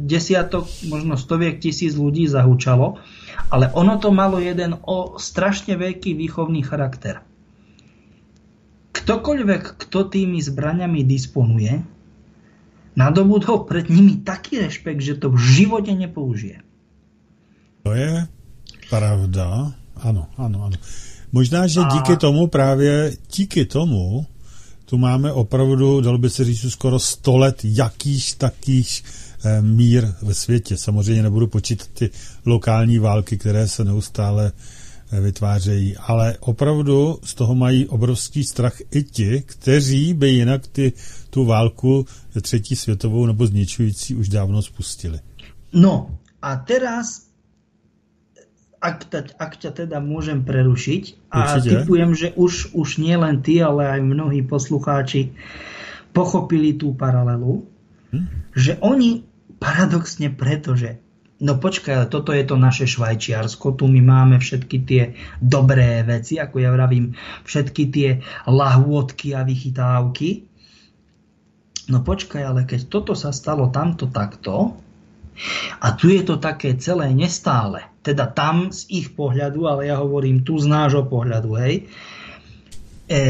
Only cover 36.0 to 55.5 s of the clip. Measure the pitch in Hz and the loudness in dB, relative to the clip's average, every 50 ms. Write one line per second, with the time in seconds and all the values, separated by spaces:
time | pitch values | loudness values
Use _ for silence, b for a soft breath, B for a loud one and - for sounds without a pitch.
36 | - - 117 117 113 117 - - - 127 113 - 143 147 151 151 147 139 139 139 | -4 0 0 2 2 0 -2 -2 -2 -2 0 0 2 2 2 2 2 2 4 4
37 | 143 160 151 - - - - - 123 117 127 127 127 127 131 131 139 - 131 107 | 4 2 -2 -6 -10 -10 -4 -2 0 2 2 2 4 4 4 2 2 2 0 0
38 | 120 123 123 - - - - 147 135 - - - 120 120 - - - - - 147 | 0 0 0 -2 -4 -6 -4 -4 -4 -4 -2 -2 -2 -2 -2 -6 -8 -4 -2 -2
39 | 143 - - 113 104 101 120 139 135 - - - - 127 139 147 139 131 135 135 | -2 -2 -2 -2 0 0 0 -2 -4 -8 -12 -4 2 4 4 4 4 2 2 2
40 | 151 170 180 147 139 135 131 123 120 120 139 135 - - - 139 135 127 - B | 2 2 2 2 4 4 4 4 4 2 0 0 -4 -6 -2 0 0 0 0 B
41 | B B B B B B - 135 131 113 113 107 113 113 - - - 127 135 139 | B B B B B B -2 0 2 2 4 2 2 0 0 0 2 2 2 2
42 | 131 B B B B B - 107 - - 123 113 104 - 131 - - 113 104 98 | 0 B B B B B -8 -8 -4 -2 -2 -4 -2 -2 -6 -4 -2 -4 -2 -2
43 | - 113 107 120 120 113 107 107 120 107 101 104 101 - - - 117 107 101 - | -2 -2 0 0 0 2 2 2 0 2 2 0 -2 -2 -2 -2 -2 -2 -2 -4
44 | - - 127 113 107 98 101 104 98 95 101 107 101 - - - 95 - - - | -8 -6 -4 -4 -2 -2 -2 -2 -2 0 -2 -2 -4 -6 -8 -12 -12 -12 -10 -10
45 | - 85 78 76 - - - - B B B B - - - 175 185 190 - - | -10 -8 -10 -10 -12 -16 -20 -20 B B B B -8 2 6 6 6 6 4 0
46 | - - - - _ _ _ - - 143 135 131 - - 240 254 254 240 226 240 | -6 -8 -14 -16 _ _ _ -14 -10 -8 -8 -8 -6 -2 -2 -2 -2 -4 -6 -6
47 | 233 - - - _ _ _ _ _ _ _ _ _ _ _ _ _ _ _ _ | -8 -10 -12 -18 _ _ _ _ _ _ _ _ _ _ _ _ _ _ _ _
48 | _ _ _ _ _ _ _ _ _ _ _ _ _ _ _ - 170 170 165 - | _ _ _ _ _ _ _ _ _ _ _ _ _ _ _ -6 -6 -6 -6 -6
49 | - - - 151 131 - - - 160 156 - - - 151 131 - 170 165 156 143 | -12 -10 -10 -10 -10 -10 -12 -12 -12 -12 -12 -12 -12 -12 -10 -10 -10 -8 -6 -6
50 | 143 147 151 160 156 156 147 135 131 127 135 131 127 127 123 123 - - 156 196 | -6 -6 -6 -6 -4 -4 -4 -4 -2 0 2 4 4 4 4 2 0 -2 -2 -4
51 | - - - _ _ - - 117 - 147 147 135 120 117 104 - 151 175 180 170 | -4 -8 -18 _ _ -4 0 0 2 2 2 2 4 4 4 4 4 4 4 4
52 | 170 170 165 156 165 170 - 185 175 180 175 - - - - 170 147 - - 156 | 4 4 2 2 -2 -2 0 2 2 2 2 -2 -8 -6 -4 -4 -4 -4 -2 -2
53 | 151 160 175 170 165 156 147 131 131 151 165 170 165 151 143 147 143 139 135 135 | 0 2 2 2 2 2 0 0 2 2 4 4 4 4 2 2 0 0 0 0
54 | 135 131 139 151 156 143 143 139 131 127 147 139 139 - 151 139 - 147 139 139 | 0 0 0 0 0 0 -2 -2 -2 -2 -2 -4 -2 -2 -4 -2 0 0 0 0
55 | 131 131 - 139 127 131 B B B B | -2 -2 -2 -2 -2 -4 B B B B